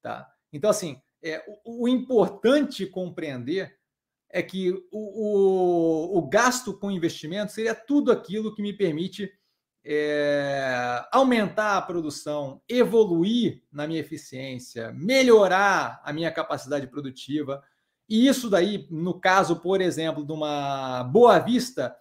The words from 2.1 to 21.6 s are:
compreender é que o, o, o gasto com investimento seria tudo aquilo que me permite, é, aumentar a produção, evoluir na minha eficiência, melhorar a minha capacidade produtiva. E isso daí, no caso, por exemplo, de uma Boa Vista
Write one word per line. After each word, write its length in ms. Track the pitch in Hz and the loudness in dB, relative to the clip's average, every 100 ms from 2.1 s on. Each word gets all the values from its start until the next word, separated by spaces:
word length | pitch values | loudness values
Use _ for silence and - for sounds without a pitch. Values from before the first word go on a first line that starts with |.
| 247 180 - 226 285 285 - 190 | 2 2 2 2 2 0 -6 -8
compreender 920 | 190 180 - 160 131 120 185 165 _ _ _ _ _ _ | -8 -8 -8 -10 -8 -6 -6 -6 _ _ _ _ _ _
é 120 | - | -6
que 300 | 165 190 185 180 - | -6 -4 -4 -4 -8
o, 1200 | 214 214 208 208 202 196 190 180 175 165 160 170 | -12 -12 -6 -2 4 4 4 2 2 2 0 0
o, 40 | 190 | -2
o 20 | 139 | 2
gasto 440 | 202 247 247 - | 2 2 0 -8
com 180 | - 202 | -8 -6
investimento 600 | 185 165 - 151 190 208 | -4 -4 -6 -10 -8 -8
seria 240 | - 226 220 | -4 -4 -6
tudo 360 | - 285 262 | 0 0 2
aquilo 420 | 220 - 208 220 | 0 -2 -8 -8
que 80 | 214 | -8
me 100 | 202 | -8
permite, 600 | 196 190 151 190 202 190 _ _ _ _ _ | -2 -2 -2 -6 -8 -12 _ _ _ _ _
é, 1200 | - 151 151 147 147 143 143 139 135 123 123 120 - | -6 -2 -2 0 0 0 -2 -4 -2 -2 -2 -4 0
aumentar 640 | 240 262 240 196 190 214 196 | 2 4 2 0 -2 0 0
a 40 | |
produção, 800 | 180 175 156 143 151 147 139 135 _ | -2 -6 -6 -8 -8 -8 -8 -12 _
evoluir 960 | 240 202 226 208 170 185 240 202 - _ | 2 4 4 4 4 2 2 0 -4 _
na 160 | 143 151 | -10 -6
minha 120 | 160 | -6
eficiência, 920 | 147 151 - 131 135 127 - 120 113 | -8 -12 -14 -12 -10 -12 -12 -12 -10
melhorar 1080 | 120 175 262 254 226 190 185 202 180 127 120 | -6 0 4 8 8 8 4 4 2 -2 -8
a 100 | 147 | -10
minha 180 | 151 165 | -6 -4
capacidade 540 | 165 156 120 127 143 135 | -4 -6 -8 -4 -6 -6
produtiva. 760 | 147 139 127 - 151 135 139 _ _ _ _ _ | -10 -12 -14 -8 -6 -6 -8 _ _ _ _ _
E 200 | 220 262 | 4 4
isso 220 | 269 240 | 4 2
daí, 380 | 190 185 202 - | 2 2 -2 -8
no 280 | 156 180 170 | -6 -6 -2
caso, 360 | 190 185 160 160 | 2 4 2 -2
por 260 | 175 190 | 0 0
exemplo, 440 | 180 139 160 151 147 | 0 0 -4 -4 -8
de 60 | |
uma 720 | 156 151 143 139 139 131 127 127 | -6 -4 -4 -4 -4 -4 -6 2
Boa 340 | 170 240 180 | 6 8 8
Vista 560 | - 247 | 4 0